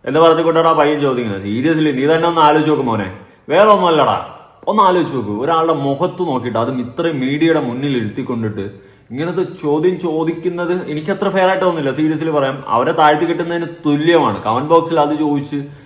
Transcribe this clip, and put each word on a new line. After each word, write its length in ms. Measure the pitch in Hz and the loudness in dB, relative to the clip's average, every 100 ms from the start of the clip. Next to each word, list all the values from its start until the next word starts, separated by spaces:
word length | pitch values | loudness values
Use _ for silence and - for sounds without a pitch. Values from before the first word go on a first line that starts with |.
| - | -2
എന്ന് 140 | 143 | 4
പറഞ്ഞുകൊണ്ടാണ് 480 | 165 160 165 160 165 | 4 4 2 2 2
ആ 60 | |
പയ്യൻ 260 | 156 147 147 | 2 2 2
ചോദിക്കുന്നത്. 420 | 139 123 113 98 | 0 -2 -4 -6
സീരിയസ്ലി 500 | 101 110 147 156 156 | -4 -2 0 0 0
നീ 240 | 127 143 160 | 0 0 2
തന്നെ 120 | 170 | 2
ഒന്ന് 140 | 165 | 4
ആലോചിച്ച് 280 | 151 156 151 | 4 4 2
നോക്ക് 140 | 143 | 0
മോനെ, 300 | 127 107 92 98 - _ - | 0 -4 -6 -10 -20 _ -2
വേറെ 200 | 165 214 | 4 6
ഒന്നുമല്ലടാ, 560 | 202 180 156 123 92 - - - _ - | 6 4 2 2 0 -6 -18 -20 _ -2
ഒന്ന് 160 | 208 | 2
ആലോചിച്ച് 320 | 196 180 147 135 | 4 2 0 -4
നോക്ക്. 140 | 104 | -6
ഒരാളുടെ 440 | 104 139 165 165 | -4 -2 0 0
മുഖത്ത് 480 | 151 139 139 175 - | 0 -2 -2 -4 -4
നോക്കിയിട്ട് 380 | 175 127 120 110 | -4 -4 -4 -2
അതും 200 | 120 131 | -2 -4
ഇത്രയും 400 | 110 - 170 143 | -6 -4 -4 -2
മീഡിയയുടെ 400 | 127 147 165 156 | -2 0 2 2
മുന്നിൽ 380 | 131 123 143 127 | -2 -4 -2 -2
ഇരുത്തിക്കൊണ്ടിട്ട് 920 | 107 101 123 117 110 98 98 - - _ _ | -4 -6 -6 -4 -4 -6 -10 -12 -20 _ _
ഇങ്ങനത്തെ 320 | 123 170 175 | -8 -4 -4
ചോദ്യം 560 | 170 - 151 151 175 180 | -4 -4 -2 2 0 0
ചോദിക്കുന്നത് 880 | 175 156 160 165 180 170 175 180 - | -4 -2 -2 -2 -6 -4 -4 -4 -4
എനിക്കത്ര 420 | 151 156 196 202 | -8 -4 -2 0
ഫെയർ 180 | 190 185 | 2 2
ആയിട്ട് 180 | 190 185 | 2 0
തോന്നുന്നില്ല. 320 | 165 135 131 | 0 -2 0
സീരിയസ്ലി 320 | 156 151 160 | 0 0 0
പറയാം, 340 | 151 135 139 - | 0 0 -4 -2
അവരെ 240 | 117 143 | 0 0
താഴ്ത്തി 340 | 165 151 151 170 | 4 4 4 0
കിട്ടുന്നതിന് 400 | 170 170 170 165 - 151 | -2 -4 -4 -6 -4 -2
തുല്യമാണ്. 580 | 147 160 170 127 98 | 2 4 4 2 -2
കമന്റ് 260 | 104 117 151 | -2 -2 4
ബോക്സിൽ 300 | 165 165 160 | 2 4 0
അത് 160 | 147 151 | 0 0
ചോദിച്ച് 480 | 151 143 143 143 139 - | 0 -2 -4 -8 -8 -16